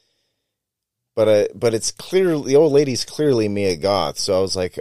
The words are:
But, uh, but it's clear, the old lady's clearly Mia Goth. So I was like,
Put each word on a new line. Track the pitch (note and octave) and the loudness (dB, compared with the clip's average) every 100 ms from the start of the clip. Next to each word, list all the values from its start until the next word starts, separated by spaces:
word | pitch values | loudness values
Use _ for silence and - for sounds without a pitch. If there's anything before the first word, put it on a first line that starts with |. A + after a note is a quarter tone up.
| _ _ _ _ _ _ _ _ _ _ _ | _ _ _ _ _ _ _ _ _ _ _
But, | A2+ G#2+ | 0 2
uh, | G#2 - | 4 2
but | G2+ A#2 | -2 -2
it's | A2 - | -2 -6
clear, | - - F#3 F#3 D3+ | -10 -4 0 0 -2
the | A#2 C#3 | 2 4
old | D#3+ | 4
lady's | C#3 C3+ A#2 | 4 2 -4
clearly | - - D3+ A#2+ G#2+ | -8 -4 0 2 0
Mia | G2+ G2 E2 | 0 -2 0
Goth. | G2 G2 D2 - | 0 0 -2 -6
So | - F#2+ | -2 0
I | |
was | F#2+ F#2 | 0 -4
like, | F#2 - | -6 -6